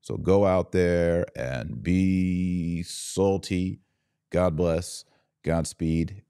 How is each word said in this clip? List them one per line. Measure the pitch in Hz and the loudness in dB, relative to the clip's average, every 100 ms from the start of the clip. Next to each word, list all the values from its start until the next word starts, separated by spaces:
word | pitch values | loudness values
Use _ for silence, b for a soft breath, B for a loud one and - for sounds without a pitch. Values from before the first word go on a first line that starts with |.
So | - - | -8 -6
go | - 98 | 2 4
out | 101 92 87 | 6 2 2
there | 92 87 87 85 85 - - | 2 2 2 2 0 -2 -6
and | 62 64 - - | -6 -6 -6 -8
be | - 90 95 95 92 90 90 90 85 85 | 0 2 2 2 2 0 -2 -2 -2 -4
salty. | 85 - - - 98 98 - 95 92 101 _ _ _ _ _ | -6 -12 -10 0 2 0 -2 -2 -2 -6 _ _ _ _ _
God | 85 92 78 | 0 0 2
bless. | 87 82 85 - - _ _ _ | 0 0 -4 -12 -18 _ _ _
Godspeed. | - 82 78 - 82 82 82 98 - | -2 -2 -2 -4 -2 0 -2 -6 -20